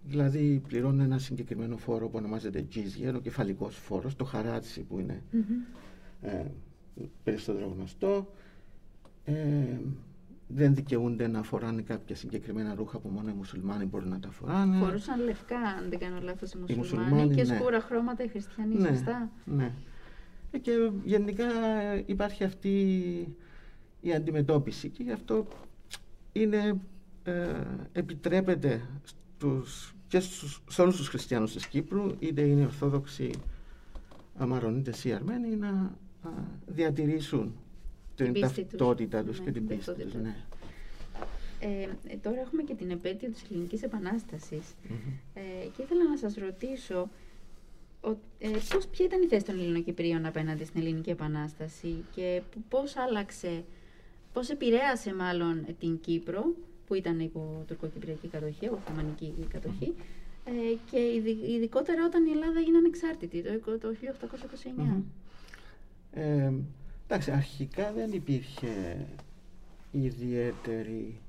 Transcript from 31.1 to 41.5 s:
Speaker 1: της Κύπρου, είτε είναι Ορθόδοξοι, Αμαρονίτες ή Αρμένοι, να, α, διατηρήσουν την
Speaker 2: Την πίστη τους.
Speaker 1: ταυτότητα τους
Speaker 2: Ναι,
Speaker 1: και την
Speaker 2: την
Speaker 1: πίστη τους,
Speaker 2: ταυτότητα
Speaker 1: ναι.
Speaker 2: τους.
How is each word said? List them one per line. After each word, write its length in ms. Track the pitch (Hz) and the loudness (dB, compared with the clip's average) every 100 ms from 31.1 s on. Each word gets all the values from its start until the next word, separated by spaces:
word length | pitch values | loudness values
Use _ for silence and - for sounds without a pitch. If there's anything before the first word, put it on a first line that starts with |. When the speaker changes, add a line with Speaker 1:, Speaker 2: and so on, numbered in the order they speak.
| 131 - 120 110 | -4 0 2 2
Speaker 1:
της 140 | - - | -2 -2
Κύπρου, 480 | 139 151 196 196 - | -2 0 0 0 0
είτε 220 | 160 143 | 0 4
είναι 220 | 147 143 | 6 8
Ορθόδοξοι, 640 | 139 - 143 139 139 - 127 120 - - - - - - - - - - | 6 4 2 2 -2 -4 -4 -2 -4 -6 -14 -16 -14 -14 -14 -18 -16 -4
Αμαρονίτες 640 | 127 127 113 123 131 113 127 | 0 2 2 0 -2 -2 -2
ή 80 | |
Αρμένοι, 420 | 107 160 247 233 214 | -2 -2 -2 0 0
να, 140 | 208 196 185 - - - | 0 0 0 -4 -16 -14
α, 60 | 165 - - - - | -10 -8 -8 -8 -8
διατηρήσουν 880 | 160 160 143 151 156 143 135 107 - - - - - - - | 2 2 4 2 2 2 0 0 -6 -14 -10 -10 -10 -14 0
την 180 | 123 | 2
Speaker 2:
Την 80 | 123 | 4
πίστη 200 | 131 135 | 2 2
τους. 80 | 185 - | -4 4
Speaker 1:
ταυτότητα 460 | 123 117 107 107 | 4 4 2 0
τους 160 | 104 107 | -2 -4
Speaker 2:
Ναι, 60 | - | -4
Speaker 1:
και 60 | |
την 160 | 98 110 | -2 -2
Speaker 2:
την 100 | 104 | -2
Speaker 1:
πίστη 160 | - | -4
τους, 180 | 175 - | -6 -6
Speaker 2:
ταυτότητα 80 | 117 110 | -4 -4
Speaker 1:
ναι. 60 | 104 - | -6 -8
Speaker 2:
τους. 100 | - - - - - - - - - - | -10 -12 -10 -10 -8 -6 -4 -4 -4 -4